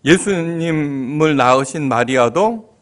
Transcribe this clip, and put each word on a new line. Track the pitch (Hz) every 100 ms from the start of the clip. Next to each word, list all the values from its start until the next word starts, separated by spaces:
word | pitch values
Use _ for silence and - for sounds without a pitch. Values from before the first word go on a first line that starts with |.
예수님을 | 139 185 202 185 165 165 165 156 147 139 127 151 156 143
낳으신 | 123 131 139 165 135
마리아도 | 120 120 131 117 156 214 226 - _